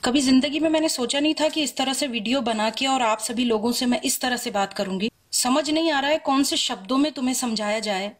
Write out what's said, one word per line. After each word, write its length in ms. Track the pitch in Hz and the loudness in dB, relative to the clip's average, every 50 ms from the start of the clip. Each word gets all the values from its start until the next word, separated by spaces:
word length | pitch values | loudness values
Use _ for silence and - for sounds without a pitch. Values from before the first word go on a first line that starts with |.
| - | 0
कभी 160 | 254 240 294 | 2 2 2
ज़िंदगी 380 | 269 262 262 262 269 294 285 311 | 4 6 6 6 4 4 -2 0
में 100 | 302 330 | 0 2
मैंने 200 | 311 311 311 320 | 2 2 2 0
सोचा 280 | - - 247 233 - 285 | 0 -2 -2 -2 0 0
नहीं 160 | 294 311 311 | 2 0 2
था 120 | 302 302 311 | 2 0 0
कि 140 | 311 320 302 | 0 0 -2
इस 120 | 247 - | -2 -2
तरह 160 | - 269 262 262 | -2 -2 -2 0
से 140 | 262 294 285 | -2 -2 -2
वीडियो 320 | 233 233 202 220 247 277 240 | -4 -4 -2 0 0 0 0
बना 260 | 240 226 214 214 226 | 0 0 0 0 -2
के 160 | 220 - 269 | 0 -2 0
और 140 | 269 269 262 247 | 0 2 2 2
आप 160 | 220 214 220 | 2 0 0
सभी 240 | - - 240 214 254 | -2 -6 -2 0 0
लोगों 260 | 240 226 214 208 240 233 | 2 0 0 0 0 0
से 120 | - 262 | 0 2
मैं 160 | 247 247 - - | 0 0 0 0
इस 160 | 269 254 - | -2 -2 -2
तरह 160 | - 254 247 240 | -2 -2 -2 -2
से 120 | - 240 | -4 -4
बात 220 | 196 202 196 196 - | -2 -2 -2 -2 -2
करूँगी। 380 | - 202 190 190 190 202 233 _ _ _ _ - | -6 -4 -4 -2 -2 -4 -4 _ _ _ _ -4
समझ 340 | - - 247 254 302 311 294 | -2 0 2 2 2 2 2
नहीं 220 | 302 320 330 330 | 0 2 2 2
आ 80 | 302 277 | 2 2
रहा 120 | 269 285 | 2 2
है 60 | 302 320 - | 0 0 2
कौन 180 | 294 269 269 277 | 2 2 2 2
से 120 | 277 320 294 | 2 0 -2
शब्दों 380 | - - 247 196 190 190 262 | -2 -2 -4 -6 -4 -2 2
में 140 | 262 285 311 | 2 2 2
तुम्हें 220 | - 285 254 254 262 | 0 -2 -2 -2 -2
समझाया 440 | 254 254 240 220 214 214 208 214 226 | -2 -2 -2 -2 -2 -2 -2 -2 -2
जाए 300 | 208 214 202 185 196 208 - _ | -2 -2 -2 -2 -4 -6 -8 _